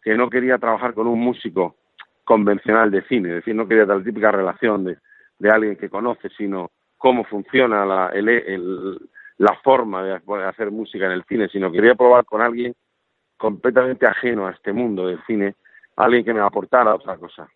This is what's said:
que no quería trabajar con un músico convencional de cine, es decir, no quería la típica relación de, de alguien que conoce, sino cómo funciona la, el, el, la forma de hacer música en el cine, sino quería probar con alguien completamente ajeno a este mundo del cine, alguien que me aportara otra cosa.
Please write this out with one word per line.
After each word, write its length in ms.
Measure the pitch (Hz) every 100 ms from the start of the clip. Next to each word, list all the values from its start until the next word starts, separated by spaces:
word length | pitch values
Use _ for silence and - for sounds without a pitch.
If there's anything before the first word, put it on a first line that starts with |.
que 140 | - 110
no 140 | 123
quería 280 | 127 127 127
trabajar 360 | 117 110 120
con 140 | 107 113
un 120 | 117
músico 560 | 120 120 110 85 87 _ _ _ - _ -
convencional 680 | 113 101 101 - 107 110
de 120 | 98
cine, 260 | - 123 90
es 60 | 85
decir, 200 | 85 110
no 120 | 107
quería 180 | 110 104
la 180 | 98
típica 280 | 95 107 107
relación 520 | 101 95 85 120 104
de, 140 | 92 85 _ _ _ _
de 100 | 104
alguien 280 | 110 107 95
que 120 | 101
conoce, 400 | 98 120 117 98 -
sino 340 | 101 98 87 _ _ _
cómo 260 | 131 123
funciona 640 | 107 104 98 131 123 107 98
la, 220 | 95 92
el, 200 | 101 107
el, 720 | 120 - 95 90 92 92 92 - - - _
la 160 | 101 95
forma 400 | - 135 113 95
de 100 | 95 95 95 104
hacer 280 | 95 - 107
música 340 | 107 104 98 95
en 80 |
el 100 | 90
cine, 240 | 87 107 98
sino 240 | 101 95
quería 240 | 85 107 123
probar 300 | 123 123 120
con 160 | 107
alguien 320 | 120 117 120 123 _ _ _ _ _ _
completamente 680 | 110 98 123 127 127 127 120
ajeno 420 | 98 123 113 95
a 40 |
este 220 | 90 -
mundo 340 | 101 123 98 92
del 160 | 87 -
cine, 300 | 110 98 98 _ _ _ -
alguien 300 | 107 120 107
que 80 |
me 80 | 110
aportara 540 | 101 104 92 127 113 101
otra 200 | - 90
cosa. 300 | 87 - 78